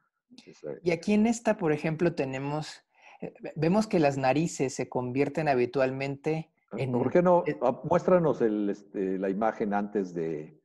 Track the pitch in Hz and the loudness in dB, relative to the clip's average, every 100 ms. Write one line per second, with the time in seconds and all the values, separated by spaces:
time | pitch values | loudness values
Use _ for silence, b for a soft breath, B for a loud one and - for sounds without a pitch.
0 | _ _ _ - - - 151 - 170 165 | _ _ _ -20 -20 -16 -12 -8 -2 -2
1 | 202 208 226 233 - 214 165 151 165 160 | 0 2 2 0 -2 0 0 0 -2 0
2 | 175 165 135 131 139 151 - - _ B | 0 0 -4 -4 -4 -6 -8 -14 _ B
3 | B B - - - - 160 208 214 180 | B B -16 -14 -12 -2 2 2 2 4
4 | 143 135 131 135 165 - 131 - 127 131 | 4 2 2 2 0 -2 -4 -4 -6 -4
5 | 123 127 139 143 156 127 123 139 131 131 | -2 0 0 0 0 2 2 2 0 0
6 | 139 139 156 160 - _ _ 113 127 123 | -6 -4 -4 -4 -6 _ _ -6 -2 0
7 | 127 180 180 175 151 151 123 127 147 170 | 2 4 6 4 2 0 0 0 0 0
8 | 180 180 160 117 117 107 101 98 - 104 | 4 4 4 2 0 0 -2 -4 -8 -4
9 | 95 95 98 98 110 - 107 101 104 107 | -2 -2 -2 0 -2 -2 -2 -2 -2 -2
10 | 90 87 82 76 78 - | -4 -4 -4 -6 -10 -18